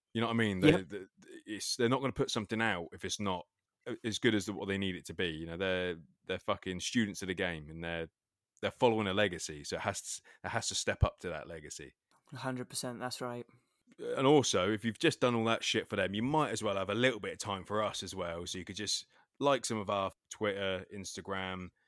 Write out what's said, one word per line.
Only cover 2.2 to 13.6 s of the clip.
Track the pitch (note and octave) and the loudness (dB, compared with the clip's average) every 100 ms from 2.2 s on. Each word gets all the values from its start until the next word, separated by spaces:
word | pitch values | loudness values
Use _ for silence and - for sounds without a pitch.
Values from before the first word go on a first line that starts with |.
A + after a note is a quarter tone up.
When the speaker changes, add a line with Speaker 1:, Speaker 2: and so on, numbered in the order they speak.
| C#3 | -2
Speaker 1:
something | - G#2 A2+ | -2 -2 0
out | A2+ F2+ E2+ | 0 0 -4
if | G2 | -8
it's | F#2+ - | -8 -4
not | G2+ F#2 - _ _ _ - | -2 -2 -6 _ _ _ -10
a-, | A#2 | -6
as | A#2 G2+ | -4 0
good | B2 | 2
as | G#2+ F#2+ | 2 0
the, | |
what | G2 G2 | -4 -2
they | G2 | -2
need | G2 F2 | -2 -4
it | - | -8
to | |
be. | E2 F2+ | -4 -2
You | D#2 E2 | -2 -6
know, | E2+ | -2
they're, | F#2+ F#2 F2+ E2+ D#2 _ - | 0 0 0 -4 -10 _ -6
they're | F#2 | -6
fucking | - G2 - F2+ | -2 -4 -2 -4
students | - B2+ G#2 F2+ | -2 0 0 -2
of | F#2 | -6
the | |
game | F2+ F#2 E2 D2+ | -2 -2 -4 -8
and | D#2+ | -8
they're, | E2+ E2+ E2 _ _ _ _ - | -6 -4 -6 _ _ _ _ -6
they're | G#2 | -4
following | - B2 A2 G#2 | 2 4 4 2
a | |
legacy. | F#2+ G#2 E2+ - D2+ | 4 2 2 -8 -8
So | C#2+ E2 | -6 -4
it | |
has | A2 F#2+ | -4 -4
to, | - - - - | -6 -12 -14 -14
it | F#2 | -6
has | A2+ - | -4 -2
to | |
step | F#2 - F#2+ | -4 -2 0
up | F2+ - | 0 0
to | F2+ | -8
that | D#2 C#2+ | -8 -10
legacy. | E2 D2 - C#2 _ _ _ - | -14 -12 -14 -16 _ _ _ -16
Speaker 2:
A | C3 | -8
hundred | C3 B2+ B2 | -6 -6 -6
percent, | - B2+ A#2+ | -6 -6 -6
that's | B2 - | -6 -6
right. | B2+ A#2+ A#2+ _ | -6 -8 -10 _